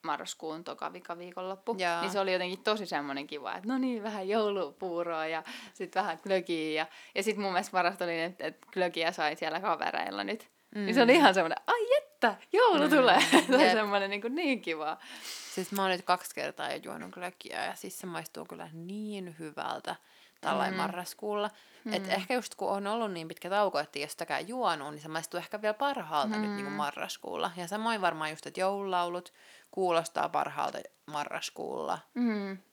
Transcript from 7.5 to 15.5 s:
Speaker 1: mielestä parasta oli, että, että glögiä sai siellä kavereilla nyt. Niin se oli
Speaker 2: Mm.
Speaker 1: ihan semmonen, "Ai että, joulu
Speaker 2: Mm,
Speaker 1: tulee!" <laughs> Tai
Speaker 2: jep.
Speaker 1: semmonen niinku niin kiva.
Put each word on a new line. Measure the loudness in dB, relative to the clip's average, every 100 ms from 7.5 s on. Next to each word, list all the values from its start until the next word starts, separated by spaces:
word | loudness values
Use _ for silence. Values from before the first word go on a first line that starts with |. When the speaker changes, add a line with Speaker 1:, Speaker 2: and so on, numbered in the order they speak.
Speaker 1:
mielestä | 2 2
parasta | 2 2 2
oli, | -2 0
että, | -2 -4 -8
että | -8 -8
glögiä | 0 0 2 0
sai | 2 -2 0
siellä | -4 -2
kavereilla | 0 0 0 -2 -4 -4
nyt. | -4 -6 -8 _ _
Niin | -6 0
se | 6
oli | 8
Speaker 2:
Mm. | 10
Speaker 1:
ihan | 10
semmonen, | 8 2 0 0
"Ai | 2 4 2
että, | 2 _ 0 0 0
joulu | 6 6 6 6
Speaker 2:
Mm, | 6
Speaker 1:
tulee!" | 8 8 8 6
<laughs> | 6
Tai | 6
Speaker 2:
jep. | 8
Speaker 1:
semmonen | 6 2 0 0
niinku | -2 -4
niin | -2 0 0
kiva. | -2 -4 -4 -6 -12 -14 -12 -12 -10